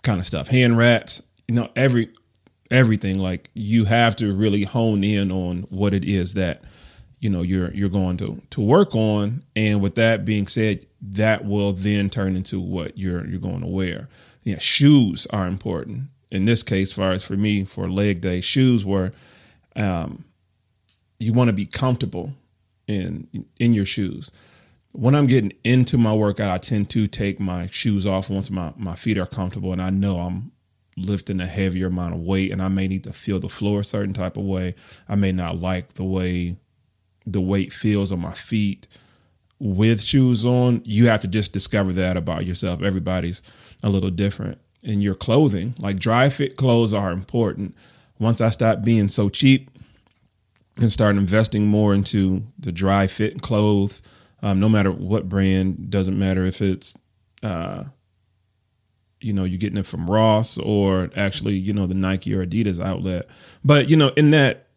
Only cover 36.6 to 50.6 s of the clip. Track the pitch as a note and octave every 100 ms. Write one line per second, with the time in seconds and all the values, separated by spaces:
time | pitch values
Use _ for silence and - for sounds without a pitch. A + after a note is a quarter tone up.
36.6 | _ _ _ _ _ _ - G2 F#2 G2
37.6 | F#2 - G#2+ G#2 G2 F#2 E2 - - A2+
38.6 | G#2 G2 - - _ _ _ _ _ _
39.6 | A2 F#2+ A2 A2+ - C#3+ B2+ A#2+ A#2 B2
40.6 | B2 A#2 - G#2+ A#2+ G#2+ F#2+ G#2 G2+ G2
41.6 | - G#2+ F#2+ F2+ F#2 F2+ E2 D#2+ F2+ F2
42.6 | F#2 F2 G2 F#2 F2 F#2 E2+ F2 - -
43.6 | - - G#2 F#2+ F#2 F2 G2+ - - -
44.6 | _ _ F3+ G#2 G2+ F#2+ - A#2+ D#3 G2
45.6 | G#2 A#2+ G2+ G2 A2+ A#2 C3+ C3+ C#3 -
46.6 | C3 A#2 A2+ G#2 G2 F2 F#2+ A#2+ A2 -
47.6 | F#2+ - _ _ _ _ A2 A2+ A2+ -
48.6 | A2+ G2+ G#2+ A2+ G2+ - G2+ - C3+ C3+
49.6 | C3+ _ - _ _ _ _ _ _ _